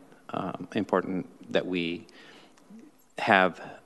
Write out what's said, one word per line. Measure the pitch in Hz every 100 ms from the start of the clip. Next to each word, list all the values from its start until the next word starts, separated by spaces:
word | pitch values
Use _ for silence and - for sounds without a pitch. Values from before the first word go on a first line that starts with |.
| - - -
um, | - 95 - -
important | 113 95 95 - 92 - - -
that | 87
we | - 90 82 85 - - - - - - - - - _ _ -
have | - 98 92 - - -